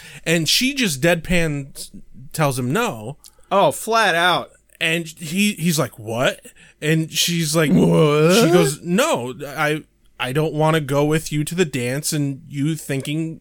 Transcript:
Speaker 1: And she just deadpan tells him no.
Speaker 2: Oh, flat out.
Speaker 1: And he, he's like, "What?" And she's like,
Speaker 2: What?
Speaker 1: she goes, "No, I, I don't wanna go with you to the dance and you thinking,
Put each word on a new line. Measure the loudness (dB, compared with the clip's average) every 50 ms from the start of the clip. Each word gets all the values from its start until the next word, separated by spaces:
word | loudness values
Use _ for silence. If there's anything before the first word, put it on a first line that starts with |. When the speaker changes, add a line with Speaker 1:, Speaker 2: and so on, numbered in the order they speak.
| -20 -20 -18 -8 -4
Speaker 1:
And | -2 0 0 0 0
she | 0 0 0 -2 -2
just | 0 -2 -2 -2 0
deadpan | 2 2 2 0 0 0 0 0 0 0 -2 -4 -8 -10 -14 -16 -16 -16 -16 -18 -20 -18 -18 -18 -16 -10 -4
tells | 0 0 0 0 -2
him | -2 0 0
no. | 0 0 -2 -4 -6 -10 -12 -14 -14 -18 -20 _ _ -6 0
Speaker 2:
Oh, | 2 4 4 4
flat | 2 0 -4 0 2 2 2 4 2
out. | 4 4 2 2 0 -2 -6 -14 _ _ _ _ -4
Speaker 1:
And | -2 -2 0 -2 -4
he, | -6 -12 -14 -10 -6 0 0 0 0 0
he's | 0 0 0 0 0
like, | -2 -2 -4 -12
"What?" | -10 -6 -2 0 0 0 -2 -4 -12 -20 -20 -20 -20 -20 _ -6
And | -2 0 0 0 0 -2
she's | -2 -4 -2 -2 0 -2 -2 0 0
like, | 0 2 4
Speaker 2:
What? | 4 4 4 4 4 4 4 4 4 4 4 6 6
Speaker 1:
she | 6 6 6
goes, | 6 6 4 4 0 -6
"No, | -4 -2 0 2 2 2 0 -2 -4 -6 -8 -10 -12
I, | -10 -6 -2 -2 0 -2 -2 -6 _ _ _ _ _ _ -8
I | -6 -2 -2
don't | 0 -2 0 0
wanna | 0 2 2 2 0
go | 0 0 0 2 2
with | 2 2 0 -2 -2
you | -4 -4 -4
to | -2 0
the | -2 -2
dance | 0 -2 -4 -4 -2 -4 -4 -4 -4
and | -2 -2 -2 -2 -4 -8 -12
you | -10 -6 -2 -2 -2 -2
thinking, | -4 -4 -6 -6 -4 -4 -4 -4 -4 -4 -6 -8 -12